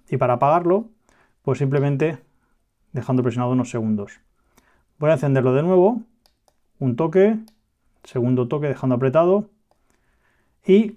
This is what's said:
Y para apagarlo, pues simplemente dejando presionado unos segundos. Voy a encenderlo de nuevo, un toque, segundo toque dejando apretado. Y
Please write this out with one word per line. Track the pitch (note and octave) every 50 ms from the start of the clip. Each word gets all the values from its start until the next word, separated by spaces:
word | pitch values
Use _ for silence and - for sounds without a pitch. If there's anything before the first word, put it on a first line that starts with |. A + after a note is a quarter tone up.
| _ -
Y | D3
para | C3 C3+ B2 B2
apagarlo, | B2 C#3 C#3+ D#3 F3 E3+ E3+ F3+ G#3 A3+ - _ _ _ _ _ _ _ _ _ _ -
pues | C#3 B2+ -
simplemente | C#3+ C3+ C#3 C#3+ C#3 C#3+ C#3+ C3+ D3+ D#3+ E3 - _ _ _ _ _ _ _ _ _ _ _ _ _ _ -
dejando | C3 A#2 - B2+ B2+ B2
presionado | B2 A#2 B2 B2 B2 B2+
unos | B2+ A#2+ -
segundos. | - A#2 A2 A2 G#2+ G#2 G2+ - - _ _ _ _ _ _ _ _ _ _ _ _ _ _ _ _ -
Voy | D3 D3+
a | D#3+
encenderlo | - - C#3+ C3+ C3+ A#2+ B2+ B2+
de | C#3 D#3
nuevo, | F3+ F#3+ F3+ F3+ G#3 B3 A3+ - _ _ _ _ _ _ _ _ _ _ _ _ _ _ -
un | C#3 B2+ A#2
toque, | A#2+ D#3+ D#3+ E3 F#3 G3 G#3+ A3 A3 A3 - _ _ _ _ _ _ _ _ _ _ _
segundo | - - C3 A#2+ B2 B2+ B2+ B2 A#2+
toque | D3+ D3 D3 C#3+
dejando | C3 - - C3 B2+
apretado. | A#2+ C3+ C3+ C3 D#3+ E3+ F3 F#3+ G#3 G#3 - _ _ _ _ _ _ _ _ _ _ _ _ _ _ _ _ _ _ _ _ _ _ -
Y | - F#3 G#3 A3+ G#3+ -